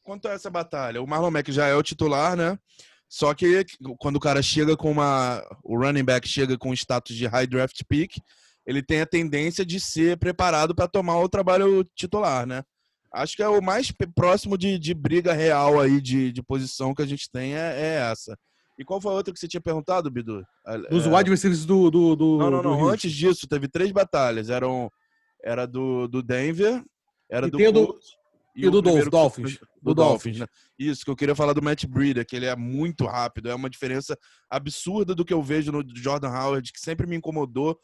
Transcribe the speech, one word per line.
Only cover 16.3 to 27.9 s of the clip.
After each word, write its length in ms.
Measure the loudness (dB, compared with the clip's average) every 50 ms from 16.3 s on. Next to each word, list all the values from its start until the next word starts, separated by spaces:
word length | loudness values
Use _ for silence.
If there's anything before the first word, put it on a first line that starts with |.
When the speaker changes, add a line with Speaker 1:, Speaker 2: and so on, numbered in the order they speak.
| -2
Speaker 1:
de 100 | -6 -6
posição 500 | -4 -4 -4 -4 -6 -6 -6 -4 -4 -2
que 80 | -2 -4
a 40 |
gente 240 | -4 -4 -8 -10 -10
tem 240 | -8 -8 -8 -6 -6
é, 200 | -6 -6 -6 -4 -4
é 300 | -4 -2 -2 -2 -2 -2
essa. 260 | -4 -6 -8 -14 -16 -18 _ _ _ _ _ _ _ -20
E 60 | -10
qual 160 | -8 -8 -4
foi 100 | -4 -2 -2
a 20 |
outra 180 | -2 -4 -6 -8
que 60 | -10
você 80 | -10 -8
tinha 120 | -8 -8
perguntado, 500 | -6 -4 -4 -4 -2 -2 -2 -2 -2 -2
Bidu? 340 | -6 -6 -8 -8 -10 -10 -12 -14 _ _ _
A, 100 | -10 -10
Speaker 2:
Dos 300 | -10 -6 -2 0 0 2
Speaker 1:
é 100 | 4 4
Speaker 2:
wide 140 | 4 4 4
receivers 340 | 2 2 2 2 0 0 0
do, 260 | 2 4 6 6 6
do, 260 | 6 6 4 4 4
do, 220 | 4 4 2 4 4
Speaker 1:
Não, 120 | 2 2
não, 80 | 2 2 2
Speaker 2:
do 20 |
Speaker 1:
não. 80 | 0 2
Speaker 2:
Houston. 180 | 2 2 2
Speaker 1:
Antes 220 | 2 0 -2 -4 -4
disso, 340 | 2 2 2 2 2 -2
teve 220 | -4 -4 -4 -4 -4
três 220 | -2 -2 -2 0 2
batalhas. 580 | 0 0 2 2 2 2 2 0 -2 -4 -4
Eram, 400 | -2 -2 -2 -2 -2 -4 -6 -8 -10 _ _ _ _ _ _ _ _ _ -8
era 220 | -6 -4 -4 -4
do, 420 | -6 -4 -4 -2 -2 -2 -2 -2 -2
do 140 | -4 -6 -4
Denver, 640 | -2 -2 -2 -2 -2 -2 0 0 0 0 -2 -6 -12 _ _ _ _ _ _ _ _
era 160 | -4 -4 -2
Speaker 2:
E 40 | -2
Speaker 1:
do 60 | 2
Speaker 2:
tem 120 | 4 4 6
a 20 |
do, 160 | 6 6 4
Speaker 1:
Colts 200 | 4